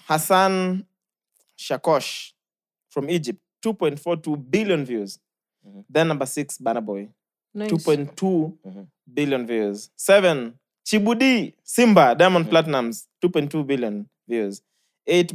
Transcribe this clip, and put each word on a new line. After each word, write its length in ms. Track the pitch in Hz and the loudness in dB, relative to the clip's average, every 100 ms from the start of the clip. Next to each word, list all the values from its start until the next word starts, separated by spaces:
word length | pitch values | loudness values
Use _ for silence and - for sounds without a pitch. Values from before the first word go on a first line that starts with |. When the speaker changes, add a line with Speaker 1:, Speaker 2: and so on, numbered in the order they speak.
| - | -4
Speaker 1:
Hassan 760 | 156 - 190 190 190 185 185 - _ _ _ _ _ _ - | -2 2 2 4 0 -2 -4 -8 _ _ _ _ _ _ -16
Shakosh 760 | - 110 170 147 - - - _ _ _ _ _ _ | -8 -2 2 2 0 -10 -14 _ _ _ _ _ _
from 200 | 143 139 | -8 -2
Egypt. 300 | 175 131 98 _ _ | -2 -2 -8 _ _
Two 100 | 220 | -6
point 260 | 202 160 147 | -2 -2 -2
four 180 | 175 165 | -4 -4
two 200 | 156 147 | -4 -8
billion 480 | 127 190 208 165 131 | -4 -2 0 -2 -2
views. 320 | 113 98 - _ _ _ _ 101 | -6 -6 -12 _ _ _ _ _
Speaker 2:
Mm-hmm. 120 | 98 - | -20 -4
Speaker 1:
Then 180 | 147 165 | 0 0
number 160 | 143 135 | 0 -4
six, 300 | 151 139 - | -6 -8 -6
Burna 260 | 127 117 104 | -4 -4 -4
Boy. 240 | 101 104 _ _ _ _ 208 | -8 -10 _ _ _ _ -8
Speaker 3:
Nice. 140 | 214 | -4
Speaker 1:
Two 60 | 165 | -2
point 360 | 160 147 143 - | 0 0 -2 -4
two 400 | 190 175 156 - 190 196 185 _ _ | -2 0 -2 -8 -18 -20 -20 _ _
billion 300 | 123 143 131 | -4 -2 -2
Speaker 2:
Mm-hmm. 60 | 120 | -2
Speaker 1:
views. 420 | 113 104 101 - - | -2 -2 -4 -12 -6
Seven, 580 | - 202 185 143 117 120 _ _ - | 4 4 4 0 -4 -14 _ _ -2
Chibudi 720 | 214 208 233 269 240 156 - | 0 2 2 2 2 -2 -10
Simba, 500 | - - 240 190 135 | -6 2 6 8 6
Diamond 320 | 123 180 180 160 | 6 4 4 2
Speaker 2:
Mm-hmm. 100 | 165 156 | 2 2
Speaker 1:
Platnumz, 360 | 135 117 110 - _ | -2 -4 -6 -16 _
two 100 | 180 | -2
point 220 | 165 143 | 0 -2
two 120 | 156 | -4
billion 440 | 139 135 117 104 104 _ - | -2 -2 -4 -6 -10 _ -8
views. 340 | 117 101 101 _ _ _ _ - | -4 -4 -8 _ _ _ _ 0
Eight, 260 | 175 170 | 0 0